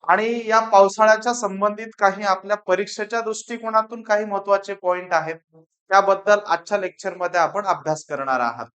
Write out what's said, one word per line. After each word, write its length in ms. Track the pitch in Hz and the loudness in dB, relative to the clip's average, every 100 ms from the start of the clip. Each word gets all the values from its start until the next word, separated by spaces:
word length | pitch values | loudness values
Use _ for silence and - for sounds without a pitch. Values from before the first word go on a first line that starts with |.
आणि 260 | - 185 220 233 220 | 2 2 2 -4 2
या 140 | 220 226 | 2 4
पावसाळ्याच्या 640 | 196 196 196 220 220 226 | 6 6 6 4 4 2
संबंधित 560 | 240 208 190 208 208 220 - | -2 -4 -2 -2 -2 -14 0
काही 260 | 196 190 208 | 0 0 -2
आपल्या 300 | 185 196 208 | -2 -2 -6
परीक्षेच्या 640 | - 180 202 - 208 233 | 0 -2 -2 -8 -6 -4
दृष्टिकोनातून 800 | 226 220 - 233 226 220 220 233 | -4 -8 -10 -10 0 0 0 -12
काही 220 | - 208 | -2 -2
महत्त्वाचे 500 | 214 196 202 196 196 196 | 0 -6 0 0 0 -6
पॉइंट 360 | 180 180 180 | -4 -4 0
आहेत, 220 | 165 160 165 _ 160 _ _ _ | -2 -2 -10 _ _ _ _ _
त्याबद्दल 500 | 190 196 196 202 208 | 2 4 0 2 0
आजच्या 380 | - 170 - 202 | 2 -4 -2 -4
लेक्चरमध्ये 640 | 185 _ 196 180 175 180 | -4 _ -12 -6 -4 0
आपण 260 | 156 185 196 | 0 -2 -4
अभ्यास 380 | 170 156 156 | -4 -4 -6
करणार 360 | - 143 135 127 | -6 -8 -4 -2
आहात. 240 | 120 117 117 | -2 -4 -16